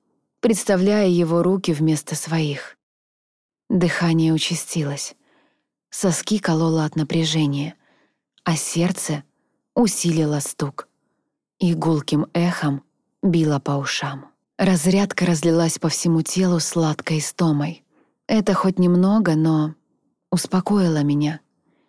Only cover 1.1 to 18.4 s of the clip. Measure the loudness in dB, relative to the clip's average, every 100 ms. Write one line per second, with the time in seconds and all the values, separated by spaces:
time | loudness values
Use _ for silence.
1.1 | 2 2 2 2 0 0 0 0 0 -4
2.1 | -8 -4 -2 -2 -6 -12 -20 _ _ _
3.1 | _ _ _ _ _ -4 0 0 0 0
4.1 | 2 2 2 -2 -4 -6 -6 -6 -6 -10
5.1 | -14 _ _ _ _ _ _ _ -4 -2
6.1 | -2 -2 -2 0 0 2 0 -2 -4 -2
7.1 | -2 0 0 0 -2 -6 -10 _ _ _
8.1 | _ _ _ -4 -4 -2 -2 -2 -2 -4
9.1 | -6 -8 _ _ _ _ 0 2 2 0
10.1 | 0 0 0 -4 -6 -8 -8 -16 _ _
11.1 | _ _ _ _ _ -2 0 0 0 0
12.1 | -2 0 0 -2 0 -2 -4 -8 _ _
13.1 | _ 0 2 2 0 -2 -4 -4 -6 -6
14.1 | -8 -14 _ _ -2 2 2 2 2 0
15.1 | 0 0 0 2 2 2 -2 -4 -2 0
16.1 | 0 0 0 0 0 -2 -2 -2 -2 -4
17.1 | -4 -4 -2 0 0 -2 -8 _ _ _
18.1 | _ -2 0